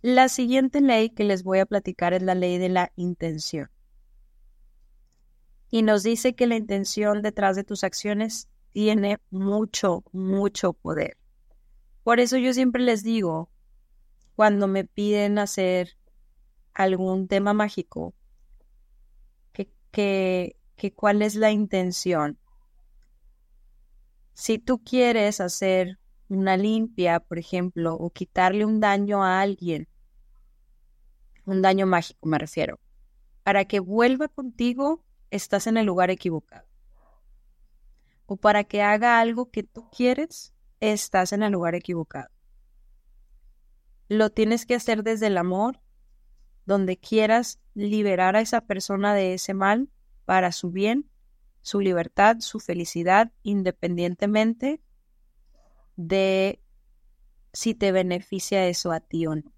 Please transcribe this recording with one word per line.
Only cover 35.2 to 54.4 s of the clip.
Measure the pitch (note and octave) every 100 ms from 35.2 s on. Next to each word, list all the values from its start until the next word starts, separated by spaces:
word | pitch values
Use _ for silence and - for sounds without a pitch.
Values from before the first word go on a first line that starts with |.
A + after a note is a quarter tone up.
| _
estás | G3+ - G3+ -
en | A3+
el | G#3+
lugar | F3+ F3+
equivocado. | F#3 F3+ D#3+ - - - _ _ _ _ _ _ - _ _ _ _ - - _ _ -
O | G3
para | G#3+ G#3
que | G#3 G#3
haga | G#3 G#3 A#3+ A#3
algo | A3+ A3+ B3
que | -
tú | G3+ - A#3
quieres, | - B3 B3+ E4 - - _ _ _
estás | G#3+ G#3 - F#3+ F#3
en | G3+
el | G#3+
lugar | G3 E3+ F3
equivocado. | - E3+ D#3 C#3+ B2+ _ _ - _ _ _ _ _ - _ - - _ _ _ _ _ _
Lo | G#3+ G#3+
tienes | G#3+ G#3+ A#3 -
que |
hacer | A#3+ A#3 A3
desde | G#3+ A3+ G#3+
el | F#3
amor, | F3+ F#3 A3+ C4 _ _ _ _ _ _ _ _
donde | - G3 F#3 F#3
quieras | - A3 G#3+ A3+ A#3 - _
liberar | - G#3 G#3+ G#3 F#3 F#3
a | G3+
esa | A3+ A#3
persona | - G3 - G3 G3+
de | G#3 F#3
ese | F#3 -
mal | F#3+ G3 G#3+ C#4 _ _ -
para | - F#3 F3+
su | E3+ F3+
bien, | F3+ G#3 B3+ D4 _ _ _ _ _
su | - G3+
libertad, | G3 F3 E3 - G3+ A3+
su | - G#3+
felicidad, | - F3 E3+ F3 E3+ F#3+ A#3 _
independientemente | G#3+ G3+ F#3 - F3 F3 F3 F3+ G3+ G#3+